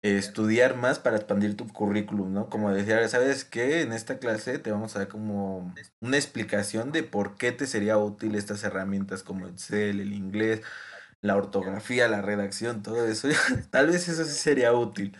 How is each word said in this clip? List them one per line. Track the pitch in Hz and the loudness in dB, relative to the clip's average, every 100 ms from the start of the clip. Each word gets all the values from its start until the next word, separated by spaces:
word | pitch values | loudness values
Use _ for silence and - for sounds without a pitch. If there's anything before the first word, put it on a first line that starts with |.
eh, | 104 101 | 2 2
estudiar | 98 - 107 113 127 127 | 0 0 2 6 6 6
más | 123 135 | 0 2
para | 123 110 | 2 0
expandir | - 101 104 104 | 0 0 2 -2
tu | - | -8
currículum, | - 104 104 104 107 95 | -4 0 0 0 -2 -2
¿no? | 98 110 | -2 -2
Como | 110 104 | -2 0
decía, | 98 101 110 113 | 0 2 2 4
¿sabes | 123 131 135 - | 2 2 0 -4
qué? | 113 127 165 | -2 2 2
En | 135 | 0
esta | 113 - 127 | -4 -6 -6
clase | 120 107 127 139 | -2 -2 -2 -4
te | 113 | -2
vamos | 104 110 101 | -4 -4 -6
a | |
dar | 98 | -6
como | 107 107 101 98 92 90 90 - _ | -6 -6 -4 -4 -6 -8 -12 -18 _
una | 117 139 | 0 0
explicación | 139 - 110 101 104 110 123 | 0 -6 -2 -2 0 -4 -2
de | 160 | -2
por | 160 104 101 - | -2 -2 -4 -2
qué | 123 | -2
te | 120 135 | -2 -4
sería | 113 104 107 | 0 2 2
útil | 104 104 110 107 | 2 -2 -2 -2
estas | 101 101 | -4 -6
herramientas | 104 95 95 98 98 98 | -4 -4 -2 -2 -2 -8
como | - 95 92 | -8 -10 -10
Excel, | 90 - 104 104 101 | -14 -4 0 0 -2
el | 101 | -4
inglés, | 101 95 101 110 107 - - - - - _ | -6 -4 0 2 0 -4 -14 -16 -18 -20 _
la | 101 101 | 2 2
ortografía, | 98 98 92 98 - 123 120 | 2 -2 -2 -6 -2 2 4
la | 104 | 4
redacción, | 98 104 98 - 117 113 | 0 -2 -2 -4 -4 -4
todo | 104 117 113 | -4 0 0
eso. | 107 139 | 0 2
<laughs> | 151 - 269 - | 2 2 0 0
Tal | 127 151 | 4 6
vez | 175 175 | 4 0
eso | 165 156 | -2 -2
sí | |
sería | 143 - 135 120 | 0 2 6 6
útil. | 120 113 101 101 - | 6 2 -2 -6 -8